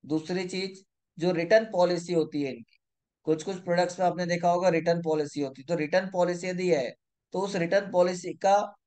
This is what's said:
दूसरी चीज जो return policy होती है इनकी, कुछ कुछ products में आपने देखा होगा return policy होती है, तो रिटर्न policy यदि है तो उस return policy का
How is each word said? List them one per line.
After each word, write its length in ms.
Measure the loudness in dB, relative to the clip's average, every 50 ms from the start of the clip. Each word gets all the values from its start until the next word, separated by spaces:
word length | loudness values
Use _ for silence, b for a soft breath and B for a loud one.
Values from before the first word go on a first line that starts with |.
| -6
दूसरी 400 | -2 -4 -4 -2 -2 -4 -4 -4 -4
चीज 340 | -4 -6 -6 -6 -10 -14 _ _ _ _ _ _ _ -2
जो 140 | 0 0 0
return 320 | 0 2 6 6 4 4 4 2
policy 400 | 2 2 2 2 -2 -2 -2 0
होती 300 | 0 0 0 -2 -4 -4
है 80 | -4
इनकी, 280 | -6 -8 -14 _ _ _ _ _ _ _ _ _ _ _ _
कुछ 160 | -2 -2 -2 -2
कुछ 140 | -6 -8 -6 -2
products 340 | -2 0 2 2 0 0 0
में 60 | 0
आपने 200 | 0 0 0 -2
देखा 240 | -2 -2 0 2 2
होगा 180 | 2 4 2 2
return 320 | 2 2 2 2 0 0 0
policy 380 | -2 -2 -2 -2 -4 -4 -6
होती 220 | -6 -6 -6 -12 -6
है, 40 |
तो 80 | -6 -4
रिटर्न 320 | -2 -2 0 0 0 0 0 0
policy 360 | 0 0 0 0 -4 -4 -6
यदि 200 | -4 -2 0 2
है 180 | 2 2 0 -4 -8 _ _ _ _ _ _ _ -6
तो 60 | -4
उस 140 | -4 -4 -2
return 340 | -4 -2 2 2 0 0 2 2
policy 400 | 2 2 2 2 -4 -8 -10 -10
का 200 | 0 2 4 4 4 2 -2 -10 _ _